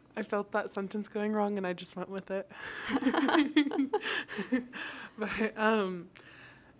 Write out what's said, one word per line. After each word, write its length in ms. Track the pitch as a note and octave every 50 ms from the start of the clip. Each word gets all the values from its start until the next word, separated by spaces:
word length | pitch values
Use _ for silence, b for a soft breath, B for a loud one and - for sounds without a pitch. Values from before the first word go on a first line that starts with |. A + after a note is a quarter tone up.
| B - -
I 60 | A3
felt 280 | G#3 - G#3+ G3+ G#3 -
that 180 | - G#3 G3+ G3+
sentence 360 | - G3+ G3 F#3 - G#3 G3+ -
going 240 | - G#3 G#3 G#3+
wrong, 240 | G#3+ G#3+ G#3 G#3 G#3 G3
and 80 | F#3+
I 60 | F3+ F3+
just 200 | F3 F#3 - -
went 120 | F#3 F3+ F#3+
with 220 | G3 F#3+ - -
it. 200 | F#3+ G3 F#3 B B B B B B B B B
<laughs> 1800 | B C4+ - C4 - E4+ C#4 C4 - D#4+ C#4+ - - D4+ C#4+ C#4+ - D4+ C4+ C4+ - - - - - - - - - G#3+ F#3+ - B3+ B3 - - B B B B B B B B B G#3+
But, 400 | G#3 G3 - G#3 A3 G#3+ - G#3+
um, 500 | G#3+ A3 A3+ G#3+ G3 F#3 F#3 F3 F3 - B B B B B B B B B B B B B